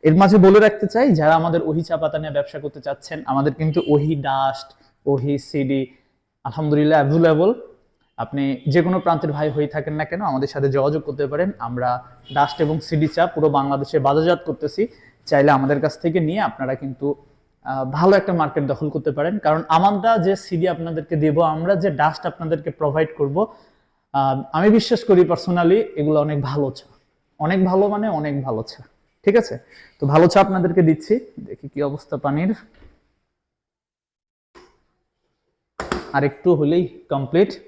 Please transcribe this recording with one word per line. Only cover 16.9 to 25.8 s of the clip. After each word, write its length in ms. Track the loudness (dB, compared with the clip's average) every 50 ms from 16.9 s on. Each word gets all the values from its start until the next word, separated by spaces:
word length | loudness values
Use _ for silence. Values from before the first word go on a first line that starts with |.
| -10 -6 -6 -6 -6 -6 -10 _ _ _ _ _ _ _ _
আহ, 180 | -8 -6 -6 -6 -6 -2 2
ভালো 140 | 4 4 4 4
একটা 120 | 2 0 -2 -2
মার্কেট 240 | -2 -2 -2 -4 -2 -2 -4
দখল 160 | -4 -4 -6 -6
করতে 160 | -4 -6 -4 -4
পারেন। 180 | -2 -4 -4 -4 -2 0
কারণ 160 | 0 0 0 0 0 0 2
আমরা 320 | 2 2 0 2 0 2 2 2 2
যে 60 | 0 -2 -2 -4
সিডি 220 | -6 -4 -2 0 -2 -2
আপনাদেরকে 400 | -2 -6 -8 -6 -8 -6 -4 -2 0 0
দেব, 120 | 2 2 2 2 0 0
আমরা 180 | -2 0 0 0 0 0
যে 80 | -2 0 0
ডাস্ট 220 | 0 0 0 -2 -8 -10 -8
আপনাদেরকে 380 | -6 -6 -4 -4 -4 -6 -10 -8 _
প্রোভাইড 300 | -4 -2 0 0 -2 -2 -2 -4
করব, 180 | -4 -2 0 -2 -4 -4 -6 -20 _ _ _ _ _ _ _ _ _ _ -4 -2
আহ, 180 | 0 0 -2 -2 -6 -6 -4
আমি 120 | 0 2 4 4 4
বিশ্বাস 220 | 2 2 -2 -2 2 2
করি 140 | 4 4 4 4 2
personally 480 | -4 -2 -4 -2 0 2 4 4 2